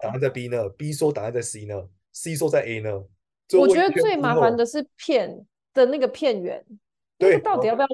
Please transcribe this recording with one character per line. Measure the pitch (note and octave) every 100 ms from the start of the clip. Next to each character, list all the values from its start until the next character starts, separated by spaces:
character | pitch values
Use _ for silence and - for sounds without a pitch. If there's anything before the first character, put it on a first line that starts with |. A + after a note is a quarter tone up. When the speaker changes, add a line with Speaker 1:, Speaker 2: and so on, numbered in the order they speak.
Speaker 1:
档 | A2
案 | B2+
在 | C3+
B | B2+ B2
那， | A#2+ G2+
B | - D3+
说 | D3 D#3
档 | -
案 | G#2+
在 | A#2+
C | A2+ G#2+ G#2
那， | G2+ F#2+ _ _
C | - E3 D#3
说 | D#3+
在 | C#3+ A#2
A | A2+
那， | G#2+ G2 F#2+ _ _ _ -
最 | F#4
后 | F#4+
问 |
一 | E4+
圈 |
之 |
后 |
Speaker 2:
我 | F#4
觉 |
得 | F4
最 | A4 F4
麻 | C4
烦 | - A#3 A#3
的 | A#3
是 | D4+ C#4+ -
片 | - C4 F3+ - - _ _ -
的 | B3
那 | D4
个 | B3+
片 | - D4 G#3
源， | F3 - - G#3+ _ _ _ -
Speaker 1:
对。 | F#4+
Speaker 2:
那 | -
个 |
到 | A4 F4+
底 | A3
要 | A#3
不 |
要 | C4+